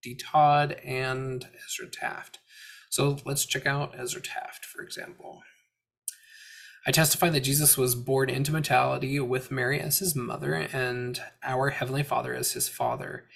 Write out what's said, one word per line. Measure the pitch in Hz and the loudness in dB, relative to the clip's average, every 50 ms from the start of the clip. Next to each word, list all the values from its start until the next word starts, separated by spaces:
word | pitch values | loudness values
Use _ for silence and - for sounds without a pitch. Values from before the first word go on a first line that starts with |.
D | - 120 123 | -12 -12 -10
Todd, | - - - - 156 147 147 147 147 147 147 151 - - | -10 -4 2 6 6 8 8 8 6 4 2 0 -6 -6
and | 135 131 131 131 131 131 131 131 131 127 127 - - - - - | -4 -2 -2 0 0 -2 -2 -2 -4 -4 -6 -8 -10 -16 -16 -12
Ezra | - - - - - | -10 -8 -8 -8 -12
Taft. | - - - - - - - - - - _ - - - - - - - - _ | -8 -6 -6 -6 -6 -8 -12 -14 -18 -20 _ -20 -20 -20 -20 -20 -20 -20 -8 _
So | - - 139 143 139 139 - | 0 2 2 2 2 0 -4
let's | 135 139 - - | -2 -2 -2 0
check | - - - - | 0 -2 0 0
out | 143 139 143 143 - - - | 0 2 0 -2 -4 -6 -6
Ezra | 123 123 - 180 | -6 -6 -6 -6
Taft, | - - - - - - - - - | -8 -8 -8 -8 -8 -8 -12 -14 -16
for | - - - | -14 -14 -14
example. | 349 - - - - - - - - - - - - - _ _ _ _ _ _ _ _ _ _ _ - - - - - - - - - - - - - - - - | -12 -10 -10 -10 -10 -12 -14 -16 -16 -16 -16 -18 -20 -20 _ _ _ _ _ _ _ _ _ _ _ -12 -12 -12 -16 -20 -20 -20 -20 -20 -20 -20 -20 -20 -20 -4 -2
"I | 135 | 2
testify | - 160 160 147 - - 180 170 | 4 4 4 4 4 4 4 4
that | 156 139 | 4 2
Jesus | 127 135 139 151 151 143 - 135 | 2 2 2 4 6 6 6 6
was | 127 123 120 | 4 2 2
born | 120 123 135 135 131 135 127 | 0 0 2 2 2 2 2
into | 127 135 143 143 | 2 0 0 0
mortality | 156 160 143 - 131 127 131 131 131 131 139 131 139 143 | 0 0 2 4 4 4 4 4 0 -2 -2 -2 0 0
with | 131 120 127 127 127 - | 0 0 0 -2 -2 -2
Mary | 135 127 123 127 143 147 | -2 0 2 2 0 0
as | - 156 - - | 0 0 0 0
his | 190 180 147 | 0 0 0
mother | 131 120 117 - 143 139 143 156 | 0 -2 -2 -4 -4 -2 -2 0
and | 160 - - - 131 127 123 123 123 123 123 123 - - - - _ | 0 -2 -2 -2 -2 -2 -2 -2 -2 -4 -4 -4 -6 -8 -12 -14 _
our | - 131 131 127 135 139 | -4 -2 0 2 2 0
Heavenly | - - 131 127 131 143 | 0 0 -2 0 0 -2
Father | 143 - 131 120 123 127 123 | 0 0 0 0 0 -2 -2
as | 123 123 - | -2 -2 -2
his | - - - - | 0 -2 -4 -4
father. | - - 123 120 120 - - - - - - _ - | -2 -2 0 0 0 -2 -6 -8 -10 -12 -14 _ -20